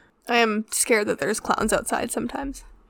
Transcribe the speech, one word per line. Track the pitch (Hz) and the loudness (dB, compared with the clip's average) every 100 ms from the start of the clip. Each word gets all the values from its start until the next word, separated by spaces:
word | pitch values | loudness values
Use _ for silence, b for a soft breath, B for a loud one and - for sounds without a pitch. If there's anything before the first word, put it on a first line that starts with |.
| b _ - | b _ 0
I | 240 | 2
am | 226 214 220 | 4 0 -2
scared | - - 226 214 | -2 2 4 2
that | - | -2
there's | 143 220 | -2 -2
clowns | - - 220 | -2 0 2
outside | 190 - - 233 | 0 0 -4 -4
sometimes. | - 233 277 277 - - - | -4 -6 -6 -8 -10 -16 -20